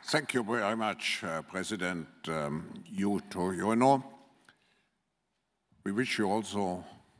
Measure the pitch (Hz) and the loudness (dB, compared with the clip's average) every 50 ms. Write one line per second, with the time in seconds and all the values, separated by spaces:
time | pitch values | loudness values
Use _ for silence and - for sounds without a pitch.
0 | - - - 156 147 - - 123 113 101 117 120 107 101 110 113 110 107 98 - | -6 2 0 0 2 2 0 0 2 2 2 2 4 4 2 4 2 0 0 0
1 | - - - - - 92 82 80 76 - - 95 92 - 107 101 92 90 90 85 | -2 -4 -4 -2 -2 -2 -2 -2 -4 -4 -4 -4 -2 -2 -2 -2 0 -2 -2 -2
2 | 80 - - - - - 80 80 73 71 73 78 82 - - - - - - 95 | -6 -8 -14 -12 -6 -4 -2 -2 -2 -2 -2 -4 -6 -8 -12 -14 -14 -10 -4 0
3 | 98 101 101 92 - - - 92 90 92 95 85 90 104 113 117 123 135 139 135 | 0 2 0 0 -2 -6 -4 -2 0 0 0 2 2 2 4 6 6 6 6 4
4 | 131 - - - - - _ _ _ - - _ _ _ _ _ _ _ _ _ | 2 -6 -16 -20 -20 -20 _ _ _ -20 -20 _ _ _ _ _ _ _ _ _
5 | _ _ _ _ _ _ _ _ _ _ _ _ _ _ _ _ _ 101 98 107 | _ _ _ _ _ _ _ _ _ _ _ _ _ _ _ _ _ -4 -2 0
6 | 131 123 - - 110 98 101 110 110 98 98 104 101 92 90 90 85 - - - | 0 -2 0 0 0 2 2 0 -2 -2 -2 -2 0 0 -2 -4 -8 -14 -18 -20
7 | - _ _ _ | -20 _ _ _